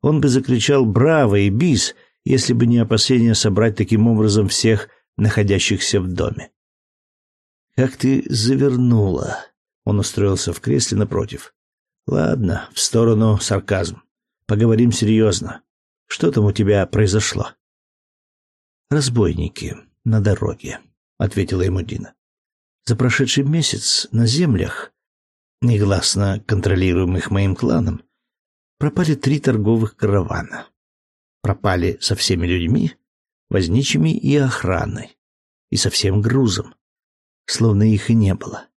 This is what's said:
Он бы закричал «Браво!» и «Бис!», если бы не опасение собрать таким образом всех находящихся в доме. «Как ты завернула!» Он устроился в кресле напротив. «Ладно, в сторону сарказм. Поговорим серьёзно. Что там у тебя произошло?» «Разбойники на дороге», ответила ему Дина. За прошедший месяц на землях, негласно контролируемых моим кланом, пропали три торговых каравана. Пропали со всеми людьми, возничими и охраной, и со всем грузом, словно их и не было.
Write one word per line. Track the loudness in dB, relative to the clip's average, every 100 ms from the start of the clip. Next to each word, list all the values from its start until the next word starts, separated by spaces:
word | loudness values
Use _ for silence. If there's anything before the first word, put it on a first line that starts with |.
Он | 2 2
бы | 2
закричал | 2 2 0 2 2 2
«Браво!» | 2 4 4 4 4
и | 2
«Бис!», | 2 2 0 -2 -8 _ _ -2
если | 0 2
бы | 2 4
не | 2
опасение | 2 0 2 4 4 2
собрать | 2 2 0 0
таким | 0 2 4
образом | 4 2 2 0
всех | 0 2 0 -2 _ _ -2
находящихся | 0 2 0 0 0 -2 -2 -2
в | -2
доме. | -4 -4 -6 -14 _ _ _ _ _ _ _ _ _ _ _ _ -2
«Как | -2 0
ты | 0 0 0
завернула!» | -2 0 2 2 2 2 4 2 -2 -6 -10 -14 _ _ _ -2
Он | -2
устроился | -2 -2 -2 -2 -4
в | -6
кресле | -2 -2 0 -2
напротив. | -2 -4 -6 -10 -18 _ _ _ _ _ -6
«Ладно, | -2 -2 -2 -2 -4 -8
в | -8
сторону | -2 0 2 2 2 0
сарказм. | 0 -4 -2 -4 -4 -10 _ _ _ _ -4
Поговорим | 0 2 4 2
серьёзно. | 2 2 4 2 0 -8 -14 _ _ _ _ _
Что | -2 0
там | 2 0
у |
тебя | 2 2 2 2
произошло?» | 0 2 0 -2 -6 -8 -12 _ _ _ _ _ _ _ _ _ _ _ _ _
«Разбойники | -2 0 2 0 0 -6 -6 -12 -14 _ _
на | 0 0
дороге», | 2 0 -2 -6 -12 -16 _ _ _ _
ответила | -4 -2 -2 -2
ему | -2 -2
Дина. | -6 -10 -12 _ _ _ _ _ _ _ -6
За | 0
прошедший | 0 2 0 0
месяц | 0 0 -2 -4 -4 -4 -2
на | 0 2
землях, | 2 0 0 -2 -8 -14 _ _ _ _ _ _ _
негласно | 0 2 2 0 0 -2 -2 -2 -4
контролируемых | -2 0 0 2 2 0 -2 -2
моим | -2 0 0
кланом, | 0 0 -2 -6 _ _ _ _ _ _ _ _
пропали | -4 0 0
три | 0 0 0
торговых | 0 0 2 0 0 _
каравана. | 0 0 -2 -6 -10 -14 -16 _ _ _ _ _ _ _
Пропали | -4 -2 -2 0 -2 -2
со | -4 -2
всеми | -2 -2 0
людьми, | 0 0 0 0 -6 _ _ _ _ _
возничими | -2 0 0 0 0 0 0
и | 0 2
охраной, | 0 -2 -4 -2 -4 -8 -14 _ _ _ _ _ _
и | -4
со | -2
всем | -2 0 0
грузом, | 0 2 0 -2 -8 _ _ _ _ _ _ _ -12
словно | 0 2 4
их | 2 2 2
и | 2
не | 2
было. | 0 -8 -14 -18